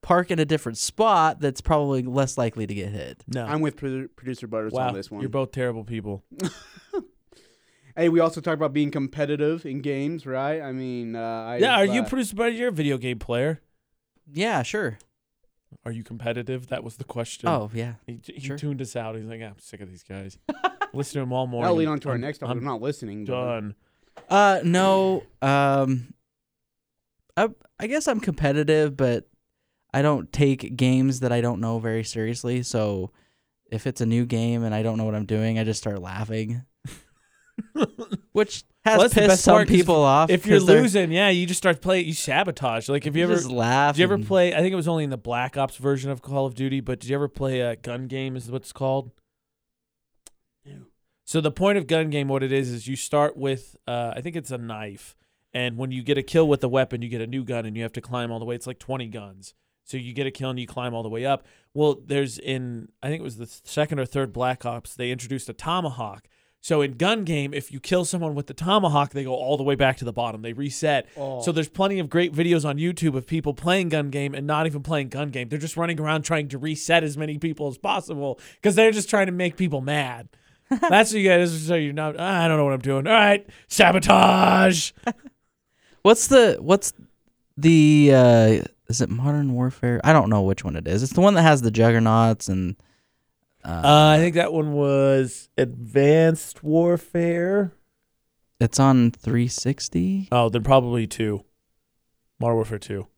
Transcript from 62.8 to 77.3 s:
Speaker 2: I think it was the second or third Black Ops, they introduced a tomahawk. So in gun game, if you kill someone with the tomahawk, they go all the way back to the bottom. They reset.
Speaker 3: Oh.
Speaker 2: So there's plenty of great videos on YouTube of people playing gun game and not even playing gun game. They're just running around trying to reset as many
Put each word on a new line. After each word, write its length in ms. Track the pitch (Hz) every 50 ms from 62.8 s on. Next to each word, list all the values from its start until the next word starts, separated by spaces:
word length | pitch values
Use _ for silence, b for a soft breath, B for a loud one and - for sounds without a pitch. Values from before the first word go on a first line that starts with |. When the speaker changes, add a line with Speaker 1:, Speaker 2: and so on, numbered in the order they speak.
| 113 - _ _ -
Speaker 2:
I 60 | 135
think 120 | 151 165
it 40 | -
was 140 | - 117 107
the 80 | 117 110 - - _
second 340 | - - - 151 147 160 143
or 60 | 127
third 300 | 123 - 143 135 120 95
Black 320 | 120 123 127 131 127 -
Ops, 280 | 120 120 120 - - -
they 160 | - 123 123
introduced 380 | 127 127 120 113 135 131 - -
a 60 | 117
tomahawk. 760 | _ - 156 170 185 180 156 127 120 120 107 98 101 _ _ _ _ _ _ _ _
So 220 | _ - 165 151 143
in 160 | 139 131 117
gun 260 | 165 185 220 233 202
game, 300 | 165 170 147 143 139 147
if 180 | 143 131 - -
you 80 | 135
kill 240 | - - 185 180 180
someone 300 | - - 180 165 160 147
with 140 | 143 143 -
the 40 | 139
tomahawk, 580 | - 156 170 196 214 196 170 147 147 143 135 -
they 120 | 139 139
go 80 | 131 131
all 240 | 127 - 127 147
the 60 | 147 139
way 140 | 139 139
back 200 | 131 139 131 131 -
to 60 | -
the 80 | 120 110
bottom. 300 | 107 120 117 110 107 110
They 100 | 117 117
reset. 560 | 113 143 143 127 - - 156 147 135 113 - _
Speaker 3:
Oh. 240 | - 139 139 135 127
Speaker 2:
So 120 | 117 175 165
there's 180 | 160 156 147
plenty 300 | _ - 190 196 202 190
of 100 | 175 139
great 240 | - 170 175 175 147
videos 320 | 147 170 170 170 165 147
on 100 | 151 143
YouTube 400 | 143 156 175 180 - 165 160 139
of 100 | 131 123
people 280 | - 165 165 135 147 139
playing 340 | - - 170 180 196 190 170
gun 220 | 156 156 147 143
game 240 | 135 143 139 143 139
and 120 | 139 139
not 200 | 147 151 151 160
even 160 | 160 143 147 135
playing 260 | 147 160 151 139 127
gun 220 | 110 131 147 147
game. 180 | 127 131 123 117
They're 100 | 143 151
just 200 | 143 160 - 160
running 200 | 170 170 170 151
around 240 | 156 151 156 156 147
trying 260 | - 170 156 151 139
to 100 | 127 135
reset 440 | 127 156 156 151 - - 165 170 165
as 140 | 151 143
many 220 | 143 156 151